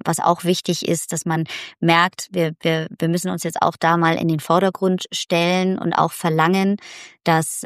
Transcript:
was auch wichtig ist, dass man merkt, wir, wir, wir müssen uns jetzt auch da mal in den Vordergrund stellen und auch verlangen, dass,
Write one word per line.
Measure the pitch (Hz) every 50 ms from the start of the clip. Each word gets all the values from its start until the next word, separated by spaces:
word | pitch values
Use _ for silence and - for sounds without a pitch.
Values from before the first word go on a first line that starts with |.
| -
was | 165 165 -
auch | - 170 175 170 -
wichtig | 170 185 - - - 170 - -
ist, | - 170 160 - -
dass | 170 160 -
man | 170 160 165 160 - - - - - - _
merkt, | 170 165 165 170 175 185 - - - -
wir, | 190 180 165 156 160 -
wir, | - 165 160 160 156 - -
wir | - 170 165
müssen | 170 180 - 185
uns | 185 170
jetzt | - 165 - -
auch | - 175 -
da | - - 165 170
mal | 170 170 165 165
in | - - 165
den | 160 151
Vordergrund | - - 165 185 196 190 185 - 190 185 185 180 - -
stellen | - - - - 180 170 170 175 180 185 185 190 185
und | - - 170 -
auch | - 160 165
verlangen, | - - - 170 160 160 160 170 190 190 190 196 202 - - - - - - - - _ -
dass, | 170 165 160 160 - - - -